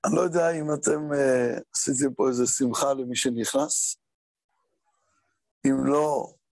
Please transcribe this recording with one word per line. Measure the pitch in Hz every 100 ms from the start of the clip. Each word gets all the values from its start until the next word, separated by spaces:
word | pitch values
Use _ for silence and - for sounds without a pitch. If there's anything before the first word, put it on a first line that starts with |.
| 196
אני | 190
לא |
יודע | 180 170 165
אם | 165 151
אתם, | 147 - 151 151
אה, | 143 135 127 120 - -
עשיתם | - - 127 139
פה | 127 131
איזה | 123 123
שמחה | - 127 110 139
למי | 135 123 120
שנכנס. | 135 117 107 139 151 - - - _ _ _ _ _ _ _ _ _ _ _ _ _ _ _ _ 139
אם | 135 135
לא, | 143 151 143 - _ _